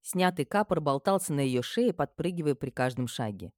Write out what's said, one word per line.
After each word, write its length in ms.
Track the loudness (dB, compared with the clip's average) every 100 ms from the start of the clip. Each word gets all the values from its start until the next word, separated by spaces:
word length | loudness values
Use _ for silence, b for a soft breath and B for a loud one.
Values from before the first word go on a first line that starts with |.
Снятый 420 | -4 2 2 2
капор 360 | 0 0 2 0
болтался 520 | 2 0 2 0 0
на 80 | 0
её 220 | 2 0
шее, 300 | 0 0 0
подпрыгивая 640 | 0 -4 -2 -4 0 0
при 160 | 0 -4
каждом 360 | -2 -2 0 -4
шаге. 460 | -4 -6 -6 -12